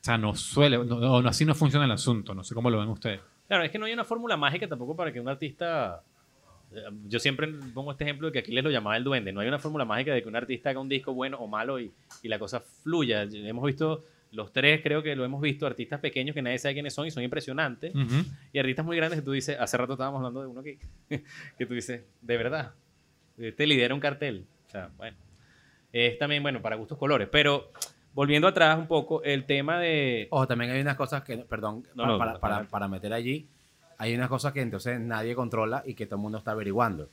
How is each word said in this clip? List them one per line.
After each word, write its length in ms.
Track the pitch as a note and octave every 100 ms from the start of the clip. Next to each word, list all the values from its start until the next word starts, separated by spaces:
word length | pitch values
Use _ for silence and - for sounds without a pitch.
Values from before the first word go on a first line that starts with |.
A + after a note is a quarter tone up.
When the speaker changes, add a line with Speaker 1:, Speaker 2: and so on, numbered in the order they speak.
Speaker 1:
O 40 |
sea, 140 | - A#2
no 160 | G#2+
suele, 440 | G#2 - - D3 B2
no, 200 | A#2+ A#2+
no, 300 | B2 B2+ B2
así 160 | -
no 100 | D#3
funciona 300 | C#3+ D3+ C#3+
el 60 | C#3
asunto. 420 | G#2+ - A#2 G2
No 80 | G2
sé 100 | F#2
cómo 160 | A#2 A#2+
lo 80 | A2
ven 80 | G#2+
ustedes. 320 | G#2+ A#2 G2 - _ _
Speaker 2:
Claro, 160 | G3
es 60 | D#3+
que 80 | G#3+
no 60 |
hay 80 | A3
una 120 | A#3
fórmula 320 | A3 A#3 A#3 F3
mágica 300 | C#3+ E3+ G3+
tampoco 300 | C#3 B2 E3
para 160 | E3+
que 80 | A#2+
un 80 | A#2+
artista, 760 | C#3 D3+ C3 E3+ E3 A2 E2+ _ _ _ _ _ - _
eh, 120 | G2+ G#2 G#2 G#2
yo 100 | A#2
siempre 300 | C#3 C3+ D#3 D3+ C3
pongo 160 | A#2+ C#3
este 140 | C#3
ejemplo 240 | D3 C#3+ D#3+
de 40 |
que 60 | C#3
Aquiles 260 | - A#2
lo 60 | C#3+
llamaba 260 | C3 G#2 A2+
el 80 |
duende. 260 | B2+ C3+ G2
No 80 | G2
hay 80 | A2
una 100 | C#3+
fórmula 260 | D3+ D3+
mágica 300 | A#2 G#2+ C3+
de 80 | C3
que 60 | A#2
un 80 | A2+
artista 340 | A#2+ B2 C#3+
haga 100 | C3+
un 80 | C3+
disco 240 | C3+ C3+
bueno 240 | B2+ C3 C3+
o 80 | A2
malo 300 | G#2+ A#2 C3
y, 140 | A2 _ _ -
y 60 | A2+
la 100 | G#2+
cosa 220 | G2+ B2
fluya. 640 | - - D3+ E3 C3 G#2+
Hemos 420 | G#2 G#2 G#2 A#2 C#3+
visto, 380 | C#3 D#3 D#3+ - _ _
los 220 | G#2+ G2+
tres 280 | - C#3 D#3
creo 180 | D#3 D3
que 140 | D3+ C#3
lo 80 |
hemos 160 | B2+ C#3
visto, 260 | D3+ C#3 C#3+
artistas 320 | A#2+ A#2 C#3+
pequeños 340 | D3 C3+ C3
que 100 | D3
nadie 180 | B2 B2
sabe 140 | C#3+
quiénes 200 | C#3 C#3+
son 140 | C#3 D#3+
y 20 |
son 140 | D3+
impresionantes. 680 | B2 C#3+ C3+ C3+ D3+ A#2+ D#3+
Speaker 1:
Ujú. 320 | C#3+ B2 C3 F#3 - -
Speaker 2:
Y 80 | C#3+
artistas 260 | C3 C3 D#3
muy 100 | E3+
grandes 220 | D#3+ E3
que 60 |
tú 80 | C3+
dices, 260 | C#3 C3+ C#3
hace 180 | A#2+ B2
rato 180 | B2
estábamos 240 | C3 C3+ C#3
hablando 240 | B2+ B2
de 40 | C3+
uno 160 | B2
que, 160 | D3 C3 - - _
<laughs> 480 | C#3+ - - C#3 _
que 80 | B2
tú 80 |
dices, 280 | B2 - A#2+ - _
"De 140 | A#2 A#2+
verdad, 340 | A#2 D#3 B2 - _ _ _ _ _ -
este 300 | A#2 - D3+
lidera 260 | C#3 A#2+
un 80 | C#3
cartel". 440 | D3 C3+ C#3+ G2+ F#2 _ _
O 20 |
sea, 200 | G2+ F2+ -
bueno, 200 | A2 - - _ _ _ _ _ _
es 240 | A#2+ A#2+ A#2+
también, 200 | D3 D3
bueno, 180 | C#3+ B2+
para 140 | A2 A2
gustos 200 | G#2+ D3
colores. 300 | C#3 C#3 G2+
Pero 400 | D3+ D3 C#3+ - - - _ _
volviendo 320 | - C#3+ D3 F3+
atrás 280 | F#3+ D#3+ D#3+
un 80 | D#3+
poco, 340 | D#3+ D3 C#3+
el 220 | C3+ C#3
tema 340 | C3+ C#3 C#3+ E3+
de 480 | E3+ D#3 C3+ A#2 G#2
Speaker 3:
Ojo, 160 | D3 C3
también 240 | A#2+ A#2+
hay 80 | C3
unas 160 | C#3 C3+
cosas 260 | C3+ C#3
que, 160 | C3 A#2
perdón, 460 | A#2+ A2+ G#2+ A2 -
Speaker 2:
No, 80 | B2
Speaker 3:
pa-, 20 | A#2
Speaker 2:
no, 100 | G#2+
Speaker 3:
para, 200 | A2+ A2
para, 140 | A2
Speaker 2:
adelante. 160 | G#2 G#2
Speaker 3:
para 180 | G#2 G2
meter 240 | F#2+ G2+
allí, 340 | A2+ A#2+ D3 D3 _ _ _ _ -
hay 160 | A2
unas 140 | A#2 B2+
cosas 240 | B2+ C#3+
que 80 | C#3
entonces 360 | A#2+ G2+ B2 B2
nadie 340 | A#2 A2+ A2+ B2
controla 460 | A#2+ A2+ A2 B2+ C#3
y 80 |
que 120 | A2+ G#2+
todo 100 | G2+
el 60 |
mundo 160 | G#2 G#2+
está 120 | -
averiguando. 560 | A2 G2+ G2+ A#2+ E2+ D2+